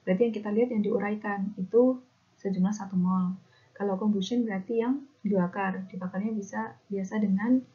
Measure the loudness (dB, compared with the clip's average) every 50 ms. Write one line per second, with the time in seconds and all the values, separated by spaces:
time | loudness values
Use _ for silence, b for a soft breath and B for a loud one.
0 | _ 0 4 4 4 2 2 -2 -4 0 2 2 2 2 2 0 0 2 0 0
1 | 0 -2 -4 -2 -2 -4 -2 -2 -4 -4 -4 -6 -6 2 4 6 6 6 2 0
2 | -8 _ _ _ _ _ _ _ -4 -4 0 2 2 0 0 -2 -6 -2 0 2
3 | 2 2 2 2 0 -2 -4 -6 b b b b b b b -4 -2 -2 -2 0
4 | 0 0 0 0 -2 0 0 -2 0 0 -4 -6 -4 0 0 0 2 0 -2 -2
5 | -4 -14 _ _ -2 0 2 2 2 0 -2 -2 -2 -2 -2 -4 -8 -10 -10 -8
6 | -8 -6 -4 -4 -4 -2 -4 -4 -6 -6 -6 -6 -6 -6 -10 _ _ _ -4 -4
7 | -4 -2 0 0 2 2 2 2 4 2 2 2 2 -4